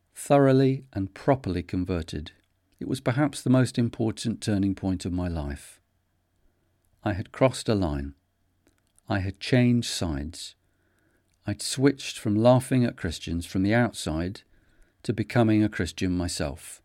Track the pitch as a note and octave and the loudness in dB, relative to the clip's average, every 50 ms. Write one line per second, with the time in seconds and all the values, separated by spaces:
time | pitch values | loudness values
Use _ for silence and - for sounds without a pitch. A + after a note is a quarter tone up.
0 | _ _ _ - - - D3 C#3+ C#3 C3+ C3 C3 C3+ C3 C3+ C3+ - _ - G2+ | _ _ _ -10 0 2 4 6 6 6 6 6 4 4 2 0 -6 _ -6 -6
1 | F#2+ F#2+ - - - - C3+ C3 - G2 F2 F2+ E2+ - - F#2 F2+ F2+ F#2 E2+ | -6 -6 -6 -4 0 0 0 2 0 -4 -4 -4 -4 -4 -4 -4 -2 -2 -2 -4
2 | D#2+ - - D2+ D2+ - - _ _ _ _ _ _ _ _ - - - C#3 B2+ | -4 -6 -8 -10 -10 -10 -14 _ _ _ _ _ _ _ _ -10 -6 -6 -6 -4
3 | - C3 A#2+ C3+ D3+ C#3+ - - - C3 B2+ C3 B2+ A#2 - - A#2+ A#2 - - | -2 -2 0 0 0 -2 -2 -4 0 2 4 4 4 2 0 0 -2 -2 0 -2
4 | A#2 A2 G#2 - - A#2+ G#2 - - - G#2+ G2 G2 G2 F#2+ - - F#2+ F#2 F2 | -2 -2 -2 -2 -4 -4 -4 -4 -2 -2 0 2 2 0 0 0 -2 -2 -2 -2
5 | - F#2 F2 F2+ F2+ F2+ E2+ D#2+ D2 D2 C#2+ D2 - - - _ _ _ _ _ | -4 -4 -4 -2 -2 -2 -4 -4 -4 -6 -8 -10 -12 -18 -20 _ _ _ _ _
6 | _ _ _ _ _ _ _ _ _ _ _ _ _ _ _ _ _ _ _ _ | _ _ _ _ _ _ _ _ _ _ _ _ _ _ _ _ _ _ _ _
7 | - G#2 G2 F2 A#2 - - - C3+ C3 C3 - - - A2+ G2+ F#2+ D#2 D2 C#2 | -4 -4 -2 -2 -4 -6 -2 2 2 2 2 0 -2 0 0 2 2 0 -2 -2
8 | C#2 C#2+ C#2+ _ _ _ _ _ _ _ _ _ _ _ _ _ _ _ _ _ | -4 -6 -10 _ _ _ _ _ _ _ _ _ _ _ _ _ _ _ _ _
9 | _ - G2 G2 F#2 G2 F#2 - - - - B2 B2 B2 A#2+ A#2+ A2+ - - - | _ -6 -4 -4 -4 -4 -8 -8 -2 2 4 4 6 6 4 2 0 -2 -6 -4
10 | G2+ E2+ D2+ C#2 D2 D#2 D#2+ - - - - _ _ _ _ _ _ _ _ _ | -4 -4 -4 -4 -6 -8 -10 -14 -16 -18 -18 _ _ _ _ _ _ _ _ _
11 | _ _ _ _ _ _ _ _ - - G#2 - - - - C3+ C3 C#3+ C#3 C#3 | _ _ _ _ _ _ _ _ -6 -6 -6 -6 -6 -8 -2 2 4 4 2 2
12 | - - - - - A2+ G#2 G#2+ A2+ B2 B2+ B2 B2+ - C3 B2+ A#2+ A#2+ - - | -6 -12 -10 -6 -2 0 2 4 6 6 6 6 4 2 0 0 0 0 -2 -4
13 | - F2+ D#2 - - - E2 E2+ E2+ - - G2 F#2+ G2+ G#2+ A#2+ B2 A2 - - | -6 -6 -6 -6 -8 -6 -6 -6 -6 -4 -2 0 2 2 4 2 2 0 -2 -6
14 | - - D#2 D#2+ E2+ F2+ G#2 - _ _ _ _ _ _ _ _ - _ _ _ | -6 -6 -4 -4 -4 -6 -8 -10 _ _ _ _ _ _ _ _ -20 _ _ _
15 | - - A#2 G#2+ G#2 - - B2 A#2 A2 A2 G#2+ G#2+ G#2 - - F#2 E2+ - - | -6 -6 -4 -4 -4 -2 2 2 4 4 6 4 4 2 0 -2 -6 -6 -4 -4
16 | G2 F#2 F2+ F2+ F2 F2+ - - F2 D2 C#2 - - - - - | -2 -2 0 -2 -2 -4 -4 -4 -4 -4 -6 -8 -14 -20 -20 -20